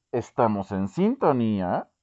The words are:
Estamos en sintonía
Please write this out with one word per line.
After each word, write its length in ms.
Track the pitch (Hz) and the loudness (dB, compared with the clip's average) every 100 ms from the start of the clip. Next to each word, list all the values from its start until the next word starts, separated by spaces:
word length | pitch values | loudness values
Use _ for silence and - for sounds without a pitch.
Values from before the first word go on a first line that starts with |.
| _ | _
Estamos 600 | 123 110 - 117 104 95 | -6 -4 0 0 0 -4
en 160 | 98 98 | -4 -4
sintonía 1040 | - 196 269 - 131 113 104 90 107 - _ | 0 0 2 2 2 0 0 -2 -2 -6 _